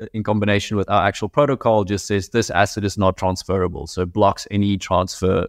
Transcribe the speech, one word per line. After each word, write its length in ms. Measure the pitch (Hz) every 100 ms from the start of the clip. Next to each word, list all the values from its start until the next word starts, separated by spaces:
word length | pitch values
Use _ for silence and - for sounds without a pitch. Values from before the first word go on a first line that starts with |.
uh, 60 | 107
in 100 | 110
combination 520 | 107 107 101 101 - 104
with 140 | 95
our 160 | 101 95
actual 240 | 98 104
protocol, 540 | - 143 135 120 110
just 240 | 98 101 -
says, 220 | 101 90
"This 200 | 117 110
asset 340 | 82 101 -
is 140 | 101 98
not 180 | 95 92
transferable." 680 | 92 92 - 95 90 85 69
So 160 | -
it 100 | 90
blocks 360 | 98 101 - -
any 260 | 101 101 101
transfer, 680 | - 90 92 - 92 92